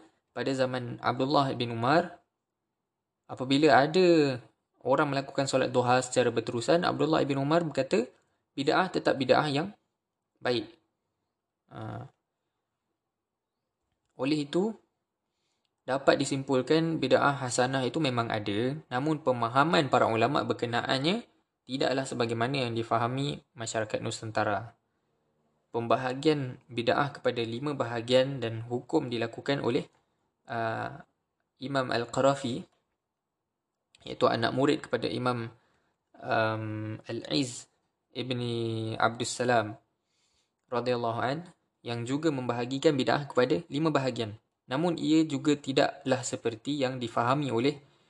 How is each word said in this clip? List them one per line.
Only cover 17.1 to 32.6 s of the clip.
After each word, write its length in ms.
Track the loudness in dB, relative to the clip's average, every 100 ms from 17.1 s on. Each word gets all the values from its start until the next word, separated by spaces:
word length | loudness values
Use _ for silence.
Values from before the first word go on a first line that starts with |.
| 4 4 0
hasanah 480 | -2 0 0 0 -2
itu 160 | 0
memang 240 | 0 0 -2
ada, 460 | -2 -2 -2 -2 -4 -6
namun 320 | -4 -2 -2
pemahaman 640 | 0 0 0 2 2 2 4
para 160 | 4 4
ulama' 400 | 4 2 2 -2
berkenaannya 800 | -2 -2 -2 0 0 0 -2 -4 _ _ _ -8
tidaklah 400 | -2 0 0 -2
sebagaimana 600 | -2 -2 0 -2 -2 -4
yang 80 |
difahami 680 | -4 -2 0 0 -2 -4 -6 -12
masyarakat 480 | -14 -6 -4 -4 -4
Nusantara. 720 | -6 -8 -6 -2 -2 -2 -6 -18 _ _ _ _ _ _ _ _ _
Pembahagian 880 | -4 0 0 0 0 0 0 -2 -10 -12
bid'ah 480 | -4 0 2 0
kepada 280 | -2 -4 -2 -4
lima 320 | -4 -4 -4
bahagian 640 | -4 -4 2 2 2 -2
dan 240 | -6 -6 -6
hukum 440 | -8 -2 -2 0
dilakukan 520 | -4 -4 -4 -4 -2
oleh, 240 | 0 -2 -4 _ _ _ _ _ -10
uh, 480 | -4 -4 -4 -8 -12 -20 _ _ _ _ -14
Imam 320 | -6 -2 0
Al-Qarafi, 720 | -2 -2 2 2 2 -2 -8